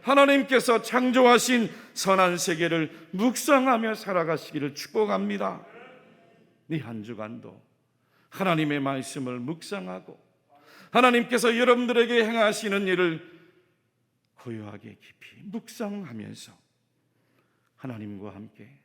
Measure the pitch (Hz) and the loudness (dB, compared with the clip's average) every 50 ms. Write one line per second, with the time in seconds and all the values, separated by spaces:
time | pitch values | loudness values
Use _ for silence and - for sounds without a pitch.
0 | - 233 269 277 277 277 277 277 254 - 262 240 - 254 226 220 226 - 220 254 | 0 4 6 6 6 6 6 4 4 2 2 2 4 4 2 2 0 0 0 0
1 | 254 254 240 262 254 240 247 247 240 240 254 240 220 170 - - - - _ - | 0 4 4 6 8 8 8 6 6 2 2 2 0 -2 -6 -14 -20 -16 _ -4
2 | - 196 190 190 185 180 175 170 - 190 170 156 175 170 165 165 156 147 - - | 0 2 4 4 4 4 2 -2 -2 -2 -2 0 0 0 0 0 -2 -4 -6 -18
3 | - _ - 185 220 254 247 - - 320 285 269 254 269 247 226 226 220 220 214 | -18 _ -4 0 0 0 0 0 2 2 2 4 4 2 0 0 0 -4 -6 -6
4 | - 196 190 180 160 156 160 147 - - - 147 143 143 143 - - - - 220 | -8 -4 -2 -2 0 -2 -4 -4 -6 -10 -8 -6 -6 -6 -8 -10 -16 -6 -2 -2
5 | 214 202 196 190 202 208 202 196 202 190 - - - - - - - - - - | -2 0 -2 -4 -4 -4 -4 -4 -4 -6 -6 -10 -16 -20 -20 -20 -20 -20 -20 -20
6 | _ _ _ _ _ _ _ _ _ _ _ _ _ - 160 156 120 117 117 110 | _ _ _ _ _ _ _ _ _ _ _ _ _ -8 -8 -8 -8 -8 -12 -12
7 | 104 113 120 101 107 107 120 117 110 110 - - _ _ _ _ _ _ _ _ | -12 -12 -12 -12 -12 -12 -14 -16 -18 -20 -20 -20 _ _ _ _ _ _ _ _
8 | _ _ _ _ _ _ - - 190 185 170 156 156 147 147 143 135 139 135 131 | _ _ _ _ _ _ -8 -4 -2 0 0 0 0 -2 -2 -2 -2 -4 -4 -6
9 | 123 - - 151 131 127 123 123 120 135 165 165 - - 208 196 185 185 180 185 | -8 -10 -10 -8 -8 -8 -8 -8 -8 -10 -10 -10 -10 -12 -10 -10 -10 -12 -14 -14
10 | 165 - - _ _ _ _ _ _ _ _ _ _ _ - - - _ - 233 | -16 -20 -20 _ _ _ _ _ _ _ _ _ _ _ -20 -20 -20 _ 2 4
11 | 254 247 240 240 233 - 247 226 220 240 233 233 247 247 247 240 247 233 240 233 | 6 6 4 4 2 2 0 2 2 2 2 4 4 4 4 4 2 0 2 2
12 | 233 226 240 233 220 214 233 226 214 214 208 208 220 208 196 202 202 185 185 175 | 2 4 2 2 2 2 2 2 2 2 0 -2 -4 -2 -2 0 0 0 2 2
13 | 180 170 160 156 - - - - _ _ _ _ _ _ _ _ _ _ _ _ | 2 0 0 -4 -10 -18 -20 -20 _ _ _ _ _ _ _ _ _ _ _ _
14 | _ _ _ _ _ _ _ _ - 123 113 110 107 104 104 101 110 110 104 _ | _ _ _ _ _ _ _ _ -12 -12 -10 -10 -10 -12 -14 -16 -18 -20 -20 _
15 | _ - _ _ - - - 120 135 202 185 226 - - - - 226 202 202 208 | _ -20 _ _ -20 -20 -20 -20 -16 -12 -12 -12 -12 -12 -10 -10 -8 -8 -8 -10
16 | 190 135 117 110 104 104 107 - - - - _ _ _ _ _ _ _ _ _ | -12 -12 -12 -12 -12 -14 -14 -16 -18 -20 -20 _ _ _ _ _ _ _ _ _
17 | _ _ _ _ _ _ _ _ _ _ _ _ _ _ _ _ - 131 120 107 | _ _ _ _ _ _ _ _ _ _ _ _ _ _ _ _ -14 -12 -12 -12
18 | 107 104 104 95 101 104 98 98 107 110 _ - 101 127 139 _ | -12 -14 -14 -14 -16 -16 -16 -18 -20 -20 _ -20 -20 -20 _ _